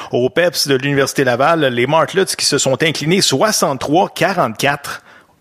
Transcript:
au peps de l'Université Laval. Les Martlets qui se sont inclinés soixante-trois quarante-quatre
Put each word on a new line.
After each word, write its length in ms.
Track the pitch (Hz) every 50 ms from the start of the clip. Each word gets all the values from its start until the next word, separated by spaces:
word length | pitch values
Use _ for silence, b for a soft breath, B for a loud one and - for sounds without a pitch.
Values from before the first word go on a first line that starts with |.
| B B
au 180 | - 123 123 123
peps 380 | - 170 175 175 - - -
de 80 | 151 135
l'Université 480 | 127 135 143 143 139 135 127 - - 139
Laval. 480 | 127 120 113 139 156 - 160 147 131
Les 140 | 120 120 123
Martlets 500 | 131 156 160 147 - - 185 190 - -
qui 100 | - -
se 120 | - 147
sont 240 | 135 - 135 135 -
inclinés 400 | 160 165 - - 147 156 185 202
soixante-trois 880 | 151 - - 131 202 220 208 - 202 160 135 123 - 135 147 180 202 -
quarante-quatre 920 | - - 160 180 190 180 147 117 104 - - 139 143 - - - - - b b b b b b b _